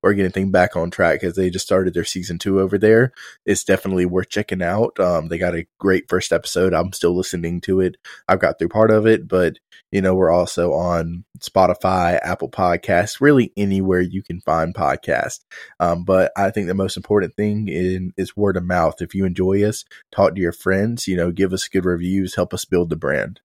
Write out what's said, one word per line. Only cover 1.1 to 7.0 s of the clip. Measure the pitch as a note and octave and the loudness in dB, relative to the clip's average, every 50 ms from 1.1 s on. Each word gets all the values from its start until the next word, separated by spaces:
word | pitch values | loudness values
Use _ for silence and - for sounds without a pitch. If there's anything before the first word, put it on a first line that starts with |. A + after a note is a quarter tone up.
| D#2 D2+ | 2 0
'cause | - F2+ E2 | -2 -4 -2
they | G2 F#2 F2+ | -2 -2 -2
just | F2 F2+ - | -2 -4 -4
started | - G2 F#2+ F#2 F#2 E2 | 0 0 0 0 0 -2
their | E2+ E2 | -4 -6
season | - - F#2+ F2 G2+ E2+ | -4 -8 -8 -8 -8 -8
two | E2 - G2+ F#2+ F#2+ | -6 -2 0 0 2
over | F#2+ F#2+ G2+ | 2 2 0
there. | G2 G#2+ G#2+ A2 A2+ B2+ C3 _ - - - - _ _ | 2 4 6 6 6 4 2 _ -10 -20 -20 -20 _ _
It's | - G2+ - - | -2 -2 -2 2
definitely | - F#2+ - - F#2+ F#2+ F#2 F2+ | 0 0 0 0 -2 0 0 0
worth | F2+ F2 F#2 F#2 _ | 2 0 -2 -4 _
checking | - G2+ G#2 - F#2+ F#2 | -4 -6 -4 -4 -4 -4
out. | F2 E2+ F#2 G#2+ A#2 - _ - | -2 -2 0 0 -2 -2 _ 0
Um, | F#2+ F2+ F2 D#2+ D#2+ | 0 2 2 0 -2
they | E2 E2+ | -4 -4
got | E2 F#2 F2 F2 | -2 -2 -2 -2
a | E2+ E2 _ _ _ | -4 -8 _ _ _
great | - G2 F#2+ F2 - - | 2 2 2 2 2 0
first | - F#2 - - | -2 -2 0 0
episode. | E2+ E2+ - - - F2+ F#2 F#2+ E2+ | -2 -2 -2 -2 -2 0 2 2 2
I'm | D#2+ F2 F#2+ - | 0 0 -2 -4
still | - | 0